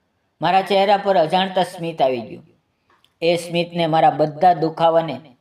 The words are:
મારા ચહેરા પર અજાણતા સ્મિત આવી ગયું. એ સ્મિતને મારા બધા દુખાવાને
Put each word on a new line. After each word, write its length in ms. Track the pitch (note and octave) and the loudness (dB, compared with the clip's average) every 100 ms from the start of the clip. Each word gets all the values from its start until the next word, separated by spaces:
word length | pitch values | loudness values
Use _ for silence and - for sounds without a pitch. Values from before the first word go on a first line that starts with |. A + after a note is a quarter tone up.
| _ _ _ - | _ _ _ -6
મારા 200 | D#3+ F#3 | 0 0
ચહેરા 360 | F#3+ G3 G3 G3+ | 2 2 2 2
પર 200 | G3 F#3+ | 2 2
અજાણતા 460 | D#3 F#3 F#3+ F#3+ | 2 0 0 -2
સ્મિત 380 | F3 F3 E3 D#3+ | -4 -4 -8 -2
આવી 200 | C3+ B2+ | -2 -2
ગયું. 220 | A2 F2 - _ _ _ _ _ _ _ | -8 -16 -20 _ _ _ _ _ _ _
એ 140 | E3+ E3+ | -2 -2
સ્મિતને 520 | E3+ E3+ E3+ F3 E3 | -2 -4 -4 -2 0
મારા 220 | D#3+ D#3 | 2 2
બધા 440 | C#3+ D3+ C#3+ F3+ | 2 -2 2 2
દુખાવાને 680 | E3 D#3+ D#3+ E3 E3 D#3+ - C#3+ _ | 2 -2 0 2 2 0 -6 -14 _